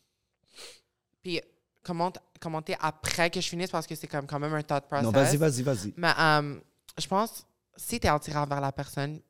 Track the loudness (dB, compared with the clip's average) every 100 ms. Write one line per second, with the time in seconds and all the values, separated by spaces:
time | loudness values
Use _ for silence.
0 | _ _ _ _ _ -20 -20 -20 _ _
1 | _ _ -6 -6 -6 _ _ _ -8 -2
2 | -2 -4 _ -12 -6 -6 -4 -2 -2 -2
3 | -2 2 2 0 -4 -4 -2 -4 -4 -10
4 | -8 -6 -4 -4 -2 -4 -2 -2 0 0
5 | 4 6 6 6 2 2 0 -2 -2 -2
6 | 2 4 6 4 2 -6 -14 _ _ -10
7 | -2 0 0 -4 -20 _ _ -14 -8 0
8 | 2 2 2 -2 -2 0 -2 -4 -6 -4
9 | -4 -6 _